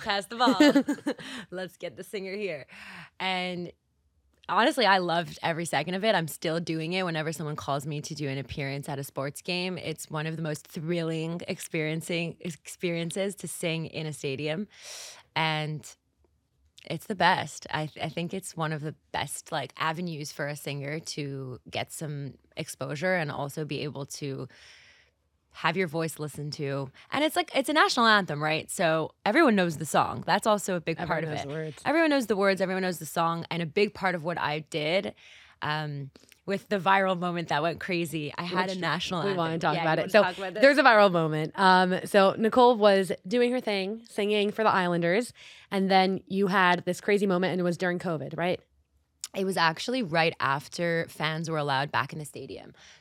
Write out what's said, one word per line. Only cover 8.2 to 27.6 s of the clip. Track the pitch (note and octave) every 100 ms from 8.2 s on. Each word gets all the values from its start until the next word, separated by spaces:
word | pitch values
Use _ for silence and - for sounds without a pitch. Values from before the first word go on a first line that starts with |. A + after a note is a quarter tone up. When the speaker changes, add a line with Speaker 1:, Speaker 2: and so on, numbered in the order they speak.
| C#3+
Speaker 1:
an | C3+
appearance | C3+ - C#3 C#3 C#3+
at | C3+
a |
sports | C3+ - C3+ -
game. | - F3+ F3+ F3+
It's | - D3+ -
one | D#3 D#3
of | D#3+
the |
most | D#3+ D3+ -
thrilling | - D#3 F3 E3 D#3+ D#3+ E3+ -
experiencing, | D#3+ - E3 D3+ D#3+ - E3+ E3+ -
experiences | F#3 - - - F3+ E3+ E3 G3 G3 F#3+
to | E3+
sing | - E3+ D#3+ D#3+
in | - D#3
a |
stadium. | C#3+ C#3+ C3+ D3+ D#3+ G#3 - - - - - _ D3+
And | D#3+ D#3 D3+ D3+ - - _ _ _ _ _ _ _ _ -
it's | E3 -
the |
best. | F#3+ E3+ F#3 D3+ - -
I | D3+ D#3
th-, | -
I | D#3+
think | E3 E3+
it's | F#3+ - -
one | D#3
of | D#3
the | D3+ C#3 _
best, | - D3 - -
like, | D#3 C3 -
avenues | D#3+ D#3+ F3+ D3+ D3
for | - C#3+
a | D3
singer | D#3 C#3+ C#3 D#3
to | D#3+ - C#3+ C#3 C3 B2 -
get | A2 -
some | - D3+ D3 C#3 - _ -
exposure | D#3+ - C#3 D3 F#3
and | F3+ D3+
also | C#3+ C#3+ D#3 D3
be | C#3+
able | C#3+ C3+ C#3+
to | - C#3+ C3+ C3+ - - - - _ _ _ _ _ _
have | - D#3+ F3
your | F3+
voice | E3 D#3+ -
listened | D3+ - D3
to. | C#3+ C#3 C#3 C3+ - -
And | -
it's | D4+ F4
like, | F4
it's | C4